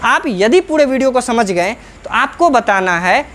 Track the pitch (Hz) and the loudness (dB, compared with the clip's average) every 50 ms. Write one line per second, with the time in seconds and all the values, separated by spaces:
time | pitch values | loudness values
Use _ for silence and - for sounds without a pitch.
0 | - 254 254 330 - 311 214 180 196 226 262 370 359 - 311 302 294 262 262 262 | 0 0 0 0 0 -4 -2 0 0 2 2 2 2 0 0 0 0 0 0 0
1 | 262 269 247 254 240 - 233 233 233 190 190 175 175 196 233 - - - - - | 0 0 0 -2 -2 -2 -2 -2 0 0 0 -2 -2 -4 -6 -8 -14 -20 -20 -18
2 | - - - 220 262 277 - - 349 339 269 240 220 - 202 190 190 185 175 170 | -12 -4 -2 -2 -2 -2 -2 0 0 2 2 2 2 2 0 0 0 0 -2 -2
3 | 180 185 196 254 294 - - | 0 0 0 0 -2 -4 -14